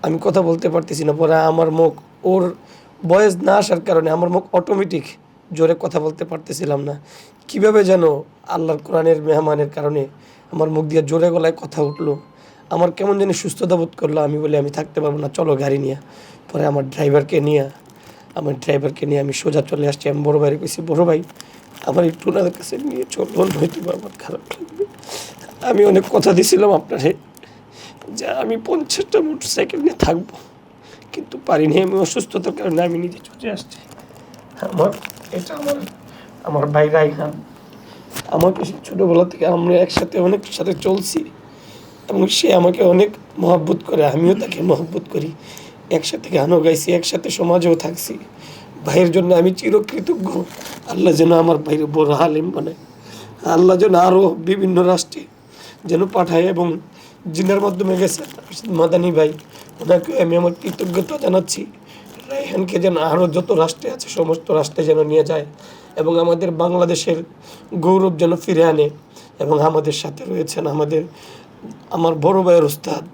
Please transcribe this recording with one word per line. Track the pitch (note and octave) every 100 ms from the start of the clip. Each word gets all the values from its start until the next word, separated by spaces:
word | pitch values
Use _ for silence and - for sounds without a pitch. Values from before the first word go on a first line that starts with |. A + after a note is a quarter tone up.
আমি | - D#3+
কথা | - E3+
বলতে | E3+ E3 E3
পারতেছি | E3 D#3+ D3
না।" | D3+
পরে | D3 D#3+
আমার | D#3+ D#3+ D#3+ D#3+
মুখ, | D#3 E3 D#3 - _
ওর | F3+ F#3+ F3+ E3+ - - - _
ভয়েস | E3+ F#3 G#3+ F3+
না | F#3+ G3+
আসার | G3+ F3
কারণে | - E3 D#3+
আমার | D#3+ F3
মুখ | F3 F3
অটোমেটিক | F3+ F3 G3 G3 E3 - - _ _ _
জোরে | E3 D#3+ E3
কথা | C#3+ D#3+
বলতে | D#3 D#3
পারতেছিলাম | E3 D#3+ D#3 D3 D#3+ C#3+
না। | C#3+ D3 - - - _ -
কীভাবে | G#3 G#3 G#3+
যেন | F#3+ F#3 E3 D3 D#3 _ -
আল্লাহর | F3 E3 D3+
কোরআনের | D3+ D#3+ D#3+ D#3
মেহমানের | D3+ D#3 D#3 D3 D3
কারণে | D3+ D3 D3 C3+ - - - _
আমার | D3+ D#3
মুখ | D#3
দিয়ে | D#3 D#3+
জোরে | C#3+ E3 E3+
গলায় | E3+ D#3+
কথা | E3 C#3+ -
উঠলো। | D3 C#3+ D#3 C#3+ - - - - -
আমার | E3+ F3
কেমন | E3+ G3 G3+
জানি | G3
সুস্থতা | F3 F3+ - F3 F3
বোধ | E3 -
করলো। | D#3 D3+
আমি | D3 D3+
বলি, | D3+ D3+
"আমি | C#3+
থাকতে | C#3+ D3+ -
পারবো | D3+ D3
না, | D3
চলো | D3 D#3+ C#3
গাড়ি | C#3 C#3
নিয়ে।" | C3+ C3+ - - - - -
পরে | - D3+
আমার | C#3+ C3+
ড্রাইভারকে | - D3 C#3+ C#3+ E3
নিয়ে, | D3 D3+ C#3 - - - - - -
আমার | - D3 C3+
ড্রাইভারকে | - D3 C#3 D3 D3
নিয়ে | C#3+
আমি | C#3
সোজা | C3+ - D3+
চলে | C#3 C#3+ C#3+
আসছি। | C#3+ C#3+
আমি | C#3+
বড় | D3 D3
ভাইকে | D3 D3+
কইছি, | D#3 - E3
"বড় | D#3+
ভাই, | F3 D#3+ F3 - - - - - -
আমার | D3
একটু | E3+ D#3+ -
ওনাদের | E3 F3+
কাছে | - - -
নিয়ে | D4 B2+ -
চলো, | - - -
নয়তো | F#3+ D3 E3 -
বা | F3
আমার | F3+ G3+ -
খারাপ | - - -
লাগবে।" | - E4 D#4+ G4+ - - - - - - -
আমি | D3+ G3
অনেক | G3+ F#3+ F#3+
কথা | - F#3
দিছিলাম | F3+ - F#3 G#3
আপনারে | F3+ - - C#3+ - - - - - - - - - -
যে | A3 -
আমি | - - A3+ A3+
পঞ্চাশটা | E4+ D4+ - G4 G#4+
মোটরসাইকেল | D#4 D4+ - - G3+ -
নিয়ে | D4+ -
থাকবো, | - E3+ G#3 - - - _ - - - -
কিন্তু | - - - -
পারিনি। | E3 D#3 D#3
আমি | F#3 F#3+
অসুস্থতার | F#3+ B3 - - F3+
কারণে | D4 G3+ D#3+
আমি | F3 E3+
নিজে | F3 F3
ছুটে | - - A#3
আসছি। | G3 - - - - - - - - - -
আমার, | - F#3 F3 - - - -
এটা | - -
আমার, | D4+ C#4+ C#4+ - - - - - -
আমার | - D3 D3
ভাই | D3+ D3+
রায়হান, | D#3 D3+ D3 D3+ D3+ - - - - - - - - -
আমাকে | D#3+ F3 F#3
সেই | G#3+ -
ছোটোবেলা | - F#3 F#3+ E3+
থেকে | F3+ - -
আমরা | E3+ E3+ F3+
একসাথে | F3+ - F3+ F#3+
অনেক | F3+ G3+ G#3
সাথে | - F3+
চলছি | D#3+ F#3+ G3 F#3 D#3+ - - - - - - - - -
এবং | F#3+ F#3+
সে | - E4
আমাকে | F#3+ F3 F3+
অনেক | F#3+ F3+ G#3 - - -
মহব্বত | F3 F3+ D#3 E3+ -
করে, | - D3
আমিও | C#3 E3+
তাকে | G3+ A3 -
মহব্বত | F3 D3 E3 F3 -
করি। | - D#3 D#3 - - - - -
একসাথে | E3 - - -
গানও | F3 C#3+ F3
গাইছি, | D#3+ D3+ D#3+
একসাথে | F3 E3+ F3 -
সমাজেও | F3+ F3 F3 E3+
থাকছি। | E3 - F3 - - - - - - - - D3+
ভাইয়ের | D3+ F3+
জন্য | E3+ F3
আমি | F3 F3
চিরকৃতজ্ঞ। | F#3 A3 G#3 G#3+ - F#3+ C#4+ F#3 - F3+ - - - -
আল্লাহ | F3 F#3
যেন | D3+ E3
আমার | E3+ E3 D#3
ভাইয়ের | D3+ D3+ D3+
বড় | D3+ D3+
আলেম | C#3+ E3 D3+ E3+
বানায়, | - - - - - - - - -
আল্লাহ | - E3 F3+ F#3
যেন | G#3
আরও | F3+ F#3 F#3 F#3+
বিভিন্ন | E3 E3 G3 F#3+ F3+
রাষ্ট্রে | F3+ F3+ - - - _ - - - -
যেন | - C#3+ F#3+
পাঠায় | F#3+ E3+ E3
এবং | F3+ F3 F3 E3 - - - - F3+
জিনার | D#3+ F#3 G3+
মাধ্যমে | G3+ F3+ G3 F#3
গেছে | F#3+ - C#3+ - - -
মাদানী | A3+ E3+ E3+ F3 F3
ভাই, | D#3+ D3+ D3+ - - - -
ওনাকে | - F3+ E3+ E3+
আমি | E3+ E3+
আমার | F3 F3
কৃতজ্ঞতা | - F3+ F#3 F3 F3+ D4+
জানাচ্ছি। | B3 F#3 - - - - - - - - -
রায়হানকে | C#4 - - F#3 F#3+
যেন | F#3 E3+
আরও | D#3+ D#3 F3+
যত | D#3+ F3
রাষ্ট্রে | F#3+ E3 - -
আছে | E3+ -
সমস্ত | - E3 E3 -
রাষ্ট্রে | D#3 D3 -
যেন | D#3 D#3
নিয়ে | D3+ D#3
যায় | D3 D#3 D3 - - - - -
এবং | D#3 E3+
আমাদের | E3+ E3+ F3+
বাংলাদেশের | D#3+ E3+ F3+ E3+ - - E3 E3+ - - - -
গৌরব | F#3+ D#3+ F#3+ F#3+ D#3+
যেন | E3+ E3+
ফিরে | - E3
আনে | E3 D3+ D3 D3 - - - -
এবং | D3 D3+
আমাদের | D#3 D#3 D3+
সাথে | D3 D#3 D3
রয়েছেন | - - D#3+ - D#3
আমাদের, | D3 D3 D#3+ F3 - - - - - - - -
আমার | E3+ E3
বড় | D#3 D#3 F#3+
ভাইয়ের | F3+ E3+
উস্তাদ | D3+ D3 - D3+ -